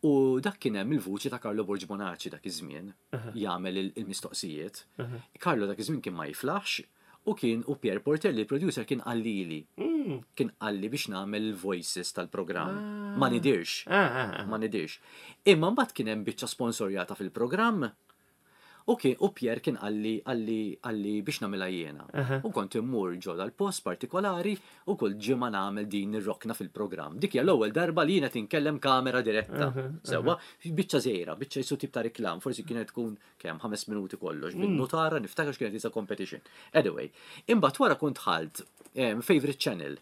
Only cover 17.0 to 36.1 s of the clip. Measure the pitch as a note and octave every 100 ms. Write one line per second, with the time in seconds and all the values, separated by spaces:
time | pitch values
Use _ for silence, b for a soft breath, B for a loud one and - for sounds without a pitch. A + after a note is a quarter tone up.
17 | F2+ G2+ F#2+ - A#2+ F3+ A3+ G#3+ B2 -
18 | _ _ _ _ b b b b b A#3+
19 | C#3 B2 G3 - A#2+ A#2 - B2 G#2 G#2+
20 | G#2+ A2 - B2 A2 A2 G#2 - B2 A2
21 | G2+ G#2 G2 D3+ G#2+ G2 F#2 F#2 D#2+ D2
22 | - D3 C3 C3+ F3 D#3 G2 A#2 A#2 B2
23 | F#2 F2+ F#2 E2+ G2+ - G2+ - - F2+
24 | - F3+ G3+ F3+ - G2+ B B - G3
25 | A2 G#2 G#2+ B2+ B2 G2+ G2 G2+ G#2 G2+
26 | G2 G#2+ G2+ G2 A2+ A2+ G2 - G#2 F2+
27 | D2+ D#2+ G3 B2 D3+ D#3 G#2+ C3 E3+ E3
28 | D3+ F#3+ C3+ B2 G#2 D#3+ D3 D3+ C#3 C3
29 | C3 B2 A#2 G#2+ G#2+ C#3 C#3+ B2+ C3 D#3+
30 | - - C3+ E3+ B B E3+ D#3+ F#3+ C#3+
31 | B2+ G2+ E2+ D#2 C3+ - B2+ C3+ C#3 -
32 | A#2 A#2 G#2 E2+ C3+ B2 F#2+ A#2 G#2+ -
33 | A#2 G#2+ b b F2 E2 A2 G#2+ - G#2
34 | F#2+ - E2+ D2+ - D#3+ G3 E3+ C3 E3
35 | D#3+ D#3 G2+ - D3+ C3+ A2+ G#2+ A2+ A2+
36 | G2+